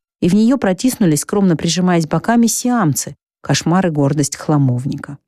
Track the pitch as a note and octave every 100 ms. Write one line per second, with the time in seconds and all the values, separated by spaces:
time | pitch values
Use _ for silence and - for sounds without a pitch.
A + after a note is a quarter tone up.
0 | _ _ F3+ G3+ A3+ C#4 G3+ F#3 B3+ -
1 | F3+ D3 - G#3 F#3+ D#3 E3+ E3 F#3 E3+
2 | D#3 D#3+ - A#3 A#3 - B3 A#3+ E3 C3
3 | - - _ _ - C#3+ D#3+ F3+ F#3 D3
4 | C#3 C#3+ C#3 - - D3 C3+ B2 C#3 D3
5 | - C#3+